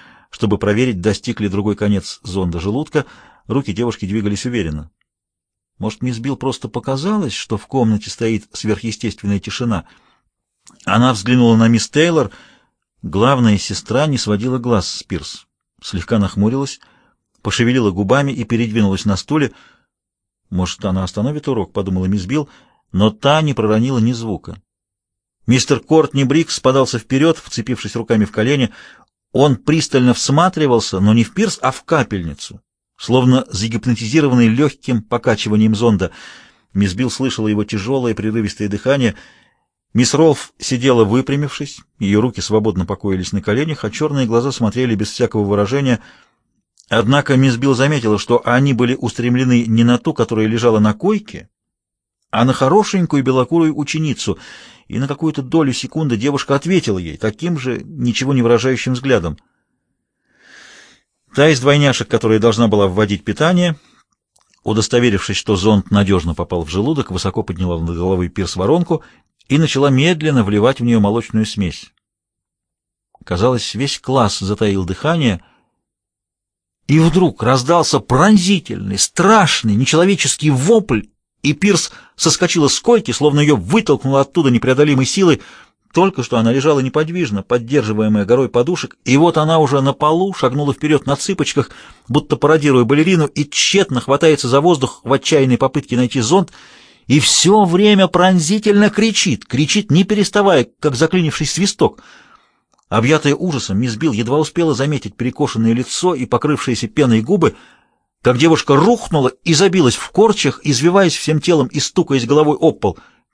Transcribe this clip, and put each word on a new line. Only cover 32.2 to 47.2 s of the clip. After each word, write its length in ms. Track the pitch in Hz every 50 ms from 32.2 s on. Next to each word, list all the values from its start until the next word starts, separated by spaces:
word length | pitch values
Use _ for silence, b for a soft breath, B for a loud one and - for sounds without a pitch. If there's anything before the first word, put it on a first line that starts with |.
| 85 80 69 - - - 101 - _ _ _ _ _ _ _
словно 480 | - - - 120 131 123 127 127 131 - -
загипнотизированный 1000 | - 90 104 113 113 113 - 127 120 - 113 107 131 160 147 139 123 123 120
лёгким 540 | 113 110 127 151 143 - _ - - 123 113
покачиванием 720 | 107 - 120 120 - 127 110 104 - 110 107 107 110 110 110
зонда. 360 | 101 120 117 110 180 92 85 B B B B B B B B B B B B -
Мисс 200 | 95 101 95 87
Билл 160 | 104 131 123
слышала 400 | - - 131 127 - - 107 107
его 160 | 107 104 104
тяжёлое 500 | - 110 104 95 117 135 135 123 120 107
прерывистое 540 | - 104 110 110 117 107 98 - - 104 101
дыхание. 460 | 101 101 - 127 139 139 127 110 95 B B B B B B B B B B B _ _ _ _ -
Мисс 200 | 120 123 - -
Ролф 400 | 175 165 160 139 - - - _
сидела 460 | - - - 131 120 123 135 123 117 110
выпрямившись, 800 | 98 110 127 131 135 139 143 147 143 - - 147 139 - - - _ _ -
её 220 | 107 98 101 104
руки 200 | 117 127 107 -
свободно 440 | - - 104 110 104 110 90 92 90
покоились 460 | 98 98 - - 101 95 92 92 -
на 100 | - 101
коленях, 420 | - 107 104 127 151 160 151 - -
а 80 | 104
чёрные 340 | - - 151 147 143 139 131
глаза 260 | 110 113 117 123 139
смотрели 440 | 127 - 117 104 98 123 127 123 110
без 160 | 98 107 -
всякого 320 | - - 123 110 - 110 104
выражения. 560 | 98 104 101 104 101 127 143 139 131 120 107 b b b b b b b b b _ _ _ _ _ _ _ _ -
Однако 460 | 101 113 110 110 139 143